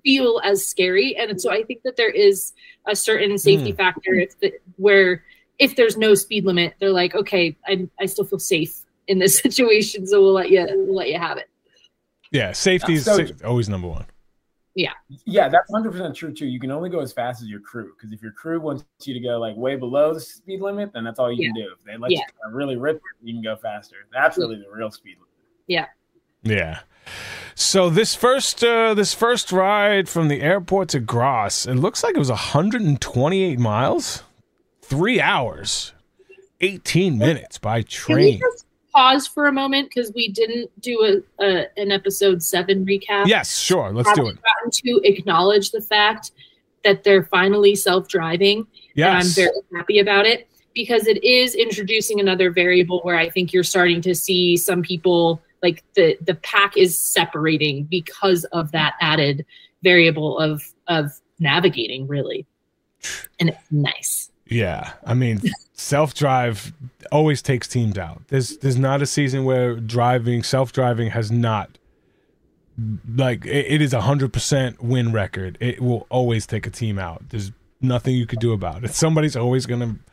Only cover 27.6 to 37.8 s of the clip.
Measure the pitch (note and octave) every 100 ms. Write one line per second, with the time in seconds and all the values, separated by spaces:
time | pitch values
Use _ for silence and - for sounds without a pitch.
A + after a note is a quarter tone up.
27.6 | - F#3+ F3+ E3 A3 - A#3+ C4+ - -
28.6 | A#3 A#3 A3+ G#3 G3 - A#3 A#3+ - F#3
29.6 | F#3+ G#3 G3+ G3+ F3+ E3+ D#3 C#3+ C#3+ G3
30.6 | F3 G3 F3+ C#3 A2 A#2 C3+ B2 G2+ -
31.6 | B2 B2+ F3 - A#4 F4 C3 G#2+ - C#3+
32.6 | G3+ A#3+ F3+ C3+ - A#2+ C#3+ F#3+ F#3 B2
33.6 | A#2 G#2 C3 E4+ - - - _ _ _
34.6 | _ _ - C3+ G3+ A3+ D3 F#3+ A2+ D#2
35.6 | - - - - _ _ _ - _ _
36.6 | - F#3+ - D#3+ F#3 A#2 B2 C#3+ - -
37.6 | G#2 A#2